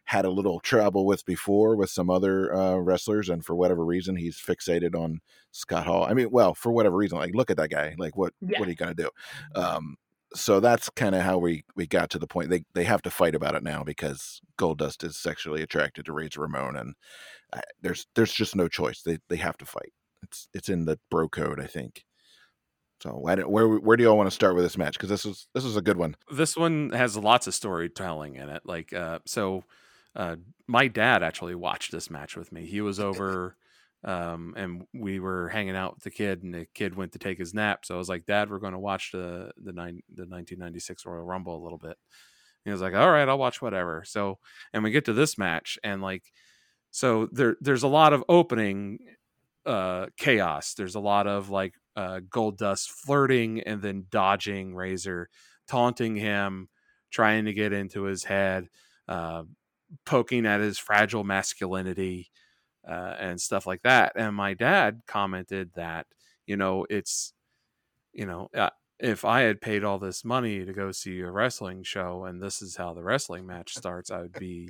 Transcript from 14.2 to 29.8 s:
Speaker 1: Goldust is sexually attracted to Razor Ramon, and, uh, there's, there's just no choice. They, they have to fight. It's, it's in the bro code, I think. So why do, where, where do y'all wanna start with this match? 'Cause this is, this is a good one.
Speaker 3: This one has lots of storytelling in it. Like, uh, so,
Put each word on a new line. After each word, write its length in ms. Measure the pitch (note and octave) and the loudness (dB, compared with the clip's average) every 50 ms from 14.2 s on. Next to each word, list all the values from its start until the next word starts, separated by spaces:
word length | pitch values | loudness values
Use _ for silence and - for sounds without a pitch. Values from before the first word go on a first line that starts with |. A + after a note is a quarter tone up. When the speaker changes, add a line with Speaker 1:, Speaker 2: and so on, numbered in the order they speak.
| - - - - _ _ _ - | -12 -16 -16 -18 _ _ _ 0
Speaker 1:
Goldust 460 | G2 E2+ D#2+ D2 D#2 C#2+ - - - | 0 0 0 0 -4 -4 -4 -8 -10
is 140 | E2 D2+ - | -10 -10 -8
sexually 440 | - E2 D#2 - - E2 D2+ D#2 | -8 -8 -8 -6 -8 -6 -4 -6
attracted 440 | D#2+ - - D2+ D2 D2 - - D2+ | -6 -2 0 0 0 0 -2 -10 -12
to 80 | - D#2 | -8 -8
Razor 280 | D2+ D#2+ D#2 - D2 | -6 -6 -8 -8 -8
Ramon, 360 | D2+ D#2 D2+ C2+ C2+ C2 C2+ C#2 | -8 -6 -4 -4 -4 -4 -6 -8
and, 180 | A#1 B1+ D2 _ _ - - - - - - - _ _ - | -10 -10 -14 _ _ -20 -20 -20 -20 -20 -20 -20 _ _ -14
uh, 60 | - - - - _ | -14 -14 -16 -18 _
there's, 260 | - F2+ F2 - - _ _ | -6 -6 -6 -6 -8 _ _
there's 160 | A2 A2+ G#2 | 2 2 2
just 240 | - - A2+ - - | 2 -2 -2 -2 0
no 140 | G2 F2 E2 | 0 0 0
choice. 320 | - - D#2 B1 A#1+ - | 0 -2 -4 -4 -4 -6
They, 160 | - E2+ E2 D#2 _ _ | -6 -4 -6 -6 _ _
they 80 | F2 E2 | -6 -4
have 200 | F2+ E2+ D2+ - | -4 -6 -6 -8
to 80 | - | -14
fight. 260 | - - - - - _ _ _ _ _ _ - | -12 -12 -12 -12 -12 _ _ _ _ _ _ -20
It's, 240 | - - - - _ _ | -18 -18 -18 -20 _ _
it's 160 | F#3+ - - | -10 -6 -4
in 160 | F#2+ F2 E2 | -2 -2 0
the 140 | D#2+ D#2 - _ _ | -2 -2 -4 _ _
bro 180 | - E2 D#2+ D#2 | 2 2 2 2
code, 320 | - - D#2 D2 D2 C#2+ | -2 -4 -4 -4 -4 -6
I 80 | C#2 - | -8 -10
think. 380 | - E2 C2 A1+ _ - _ _ _ _ _ _ _ _ _ _ _ _ _ _ _ _ _ _ _ _ | -10 -10 -10 -10 _ -20 _ _ _ _ _ _ _ _ _ _ _ _ _ _ _ _ _ _ _ _
So 80 | - - | -12 -10
why 260 | A#1 B1 C2+ D#2 F#2 | -10 -6 0 2 2
do, 60 | F#2+ - D2+ | 2 2 2
where, 180 | G2+ G#2+ A2+ A2+ | 6 6 8 8
where 300 | A2 G#2+ - A2 A2+ A#2 | 6 6 8 8 8 10
do 60 | A#2+ | 10
y'all 140 | A2+ G#2+ G#2+ | 8 8 8
wanna 140 | G2+ F#2+ | 6 2
start 240 | - - - G2 F#2 | 4 4 4 6 6
with 80 | F2 F2 | 6 4
this 140 | F2 - F#2+ | 2 2 0
match? 200 | E2+ D2 - - | -2 -2 -2 -6
'Cause 100 | - F#2 | -4 -4
this 160 | G2+ F#2+ - | -4 -4 -4
is, 220 | G#2+ F#2+ - - _ _ | -8 -10 -12 -18 _ _
this 120 | C3 C3 | -4 -4
is 100 | B2+ G#2+ | 0 -2
a 60 | G#2 | 2
good 160 | F2+ G#2+ G2+ F2 | 4 4 4 4
one. 180 | E2+ D#2 D#2 _ _ _ | 2 -2 -4 _ _ _
Speaker 3:
This 240 | D3+ C3+ D#3+ D3+ - | -2 0 0 0 2
one 360 | E3 E3+ E3 E3 D3+ D3+ C3+ | 0 2 2 2 0 -2 -2
has 260 | - A#2 B2+ A#2+ G2+ G#2+ | 0 2 2 2 0 0
lots 300 | G#2 G#2+ A#2+ B2 - - | 4 6 6 6 6 0
of 80 | F#2 | -4
storytelling 800 | - - G#2+ F#2 E2+ E2+ E2+ - - F#2+ F2+ E2 D#2 D2+ D2 C2+ | -4 -4 -2 -2 -2 -2 -4 -6 -8 -8 -6 -6 -6 -8 -10 -12
in 140 | C2 C#2 C#2+ | -12 -12 -12
it. 120 | D2 E2 _ | -12 -12 _
Like, 280 | - F2+ E2 E2 - - | -8 -10 -10 -10 -8 -8
uh, 260 | F2+ F2 E2 E2 D#2+ _ | -8 -6 -6 -8 -8 _
so, 380 | - - A#2+ G#2 F#2+ F#2+ F#2 F#2 _ _ _ | -6 -4 -2 -2 -2 -2 -4 -8 _ _ _